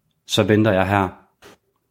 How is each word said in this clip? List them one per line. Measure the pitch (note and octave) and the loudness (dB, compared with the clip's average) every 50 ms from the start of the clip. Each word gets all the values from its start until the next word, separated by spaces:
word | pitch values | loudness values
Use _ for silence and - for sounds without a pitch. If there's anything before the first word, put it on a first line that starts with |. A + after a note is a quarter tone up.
| _ _ _ _ _ - | _ _ _ _ _ -6
Så | - - G#2+ | -2 -2 0
venter | F#2+ A2 G#2 G#2+ A2 | 2 2 2 2 0
jeg | G2 F#2 F#2+ F2+ | 0 0 0 0
her." | G2+ G2+ F#2+ F#2 - - _ _ _ _ - - - _ _ _ _ _ _ _ | 0 0 -2 -2 -6 -12 _ _ _ _ -20 -20 -20 _ _ _ _ _ _ _